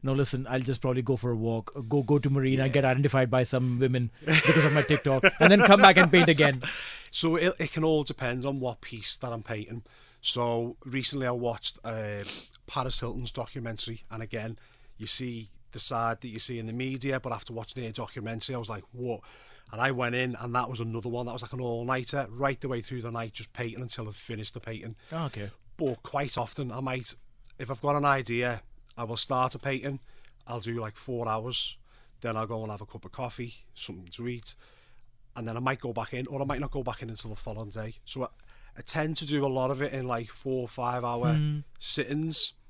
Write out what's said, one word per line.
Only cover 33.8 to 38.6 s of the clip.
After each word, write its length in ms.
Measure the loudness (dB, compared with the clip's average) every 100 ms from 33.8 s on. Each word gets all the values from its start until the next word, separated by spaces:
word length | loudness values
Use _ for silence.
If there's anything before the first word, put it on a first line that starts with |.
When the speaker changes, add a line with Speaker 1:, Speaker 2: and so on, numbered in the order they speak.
| -12 -12 -14
Speaker 2:
to 160 | -10 -8
eat. 260 | -8 -10 -14 -20 -20 -20 -20 -20 -20 -18
And 120 | -10 -6
then 80 |
I 40 | -2
might 200 | -2 -2
go 140 | -4
back 200 | -6 -6
in, 100 | -6 -6
or 140 | -4
I 40 |
might 140 | -2 -2
not 120 | -4
go 100 | -4
back 220 | -4 -6
in 60 | -8
until 180 | -8 -8
the 60 |
following 340 | -10 -10 -10 -10
day. 240 | -8 -10 -12
So 200 | -12 -8
I, 40 | -8 -10 -20 -20